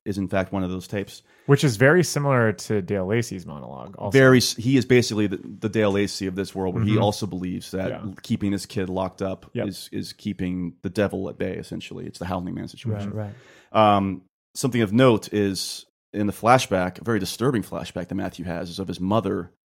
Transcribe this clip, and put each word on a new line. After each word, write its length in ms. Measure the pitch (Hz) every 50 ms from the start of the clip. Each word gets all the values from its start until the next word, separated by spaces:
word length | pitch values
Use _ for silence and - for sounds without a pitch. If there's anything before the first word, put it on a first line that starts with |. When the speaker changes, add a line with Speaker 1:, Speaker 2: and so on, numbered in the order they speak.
| -
Speaker 1:
is 120 | - 98 101
in 120 | 98 87
fact 240 | 98 95 92 - -
one 100 | 98 92
of 60 | 90
those 160 | 92 92 90 -
tapes. 340 | - 101 98 - - - - _ _ _ _ -
Speaker 2:
Which 180 | 139 139 -
is 100 | 143 110
very 260 | 98 127 139 160 180
similar 520 | 165 - - 151 143 143 135 123 117 110 98
to 280 | - - - 110 104
Dale 240 | 92 82 104 98 92
Lacy's 400 | 92 107 120 113 - 107 95 82
monologue 500 | 82 76 73 62 60 69 67 62 - - -
also. 200 | - 104 98 135
Speaker 1:
Very 200 | 131 131 131 123
s-, 180 | - - -
he 220 | - 107 127 139 131
is 80 | 113
basically 420 | - 127 123 117 - 110 104 104 98
the, 100 | 95 - - - 104 92
the 80 | - 110
Dale 240 | - 113 107 101
Lacy 360 | 98 101 104 92 - - 98 95
of 80 | 90
this 200 | 95 98 - -
world, 200 | 98 95 92 90
where 80 | - 110
he 60 | 104
Speaker 2:
Mm-hmm. 120 | 113 113 104
Speaker 1:
also 220 | 104 104 - 110
believes 460 | 95 90 92 90 92 92 92 - -
that 180 | - 92 95 90
Speaker 2:
Yeah. 160 | - 82 95 101 95 -
Speaker 1:
keeping 300 | - - 120 - 107 101
this 140 | 101 95 -
kid 220 | - - 107 95 90
locked 340 | 92 95 95 90 - -
up 280 | 98 95 95 - - -
Speaker 2:
Yep. 160 | - 120 113 104
Speaker 1:
is, 220 | 92 - - -
is 220 | - 104 95 - -
keeping 640 | _ - 104 95 - 92 90 90 92 90 85 85 _
the 80 | - 95
devil 380 | 87 - 101 95 95 95 95 90
at 100 | - -
bay, 180 | 95 95 92 -
essentially. 480 | - - 87 90 87 - - 90 90
It's 140 | - - -
the 60 | -
Howling 280 | 87 92 90 87 90 90
Man 160 | 92 90 87
situation. 420 | - - - 117 107 104 104 101
Speaker 3:
Right, 220 | 104 107 107 104 104 - - - - - _ _ -
right. 240 | 107 107 104 101 101
Speaker 1:
Um, 240 | 98 98 95 - - _ _ _ _ _ -
something 260 | - - 131 117 120
of 120 | 117 95 101
note 400 | 120 135 131 113 98 - - -
is 520 | 104 101 98 95 87 - - - - - _ _ _ _ _ -
in 140 | 104 107 104
the 60 | 95
flashback, 680 | - - 110 127 131 - - 104 92 90 92 90 -
a 20 | -
very 160 | 113 117 104
disturbing 440 | 95 87 - - 113 139 120 113 92
flashback 440 | - - 87 82 - - - 87 -
that 80 | 98
Matthew 300 | 98 95 92 - - 85
has 240 | 90 85 85 90 87
is 100 | 85 -
of 80 | 95 87
his 140 | 92 87
mother 500 | 90 95 104 117 - 95 98 95 87 - _ _ _